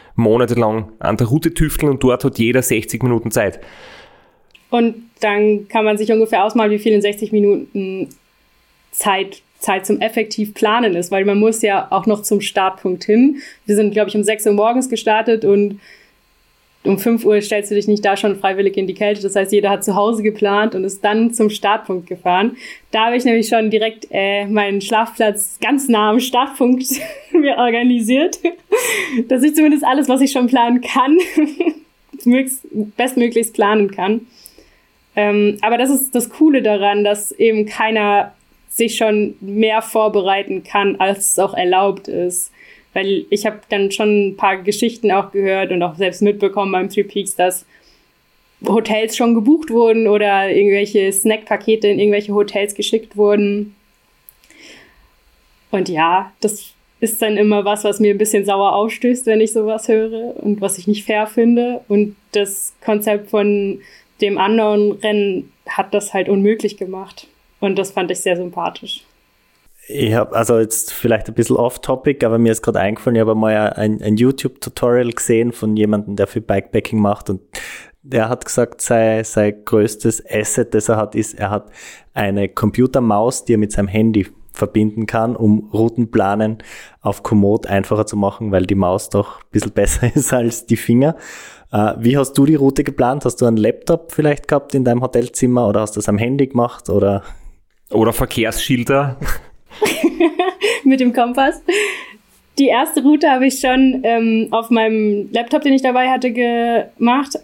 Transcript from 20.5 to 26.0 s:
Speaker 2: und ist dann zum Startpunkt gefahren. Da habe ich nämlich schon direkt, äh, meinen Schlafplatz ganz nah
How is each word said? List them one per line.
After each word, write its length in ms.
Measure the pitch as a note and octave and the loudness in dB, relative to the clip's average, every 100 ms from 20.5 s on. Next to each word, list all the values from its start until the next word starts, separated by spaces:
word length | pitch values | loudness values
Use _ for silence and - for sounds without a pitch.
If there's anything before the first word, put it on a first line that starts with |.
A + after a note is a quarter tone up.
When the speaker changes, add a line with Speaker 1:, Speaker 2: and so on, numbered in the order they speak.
| G3+ A3 F#3 | 2 0 -2
Speaker 2:
und 100 | F#3+ | -6
ist 180 | F#3+ | -2
dann 300 | G#3 A3 A3+ | 0 2 0
zum 160 | A#3 G#3+ | 2 0
Startpunkt 580 | G#3+ G3+ G#3+ - F#3 F3 | 0 -2 -2 -2 -8 -8
gefahren. 480 | F3+ F#3 F3+ A3+ B3+ - - _ | -6 0 2 0 -4 -18 -20 _
Da 160 | A3 A3+ | -2 0
habe 100 | B3 | 2
ich 80 | B3 | 2
nämlich 240 | A3+ A3+ | 2 2
schon 200 | A3+ A3 | 0 2
direkt, 380 | G#3+ A3 A3 - | 0 -2 -6 -8
äh, 340 | - G3 G3+ G3+ | -4 -2 -2 0
meinen 340 | G#3+ G3+ G3 | 0 0 -2
Schlafplatz 800 | G3 A3 A3+ - G#3+ G#3 - - | 0 0 0 0 0 0 -6 -6
ganz 280 | B3+ C#4 C4+ | -2 -2 2
nah 220 | G#3+ | 2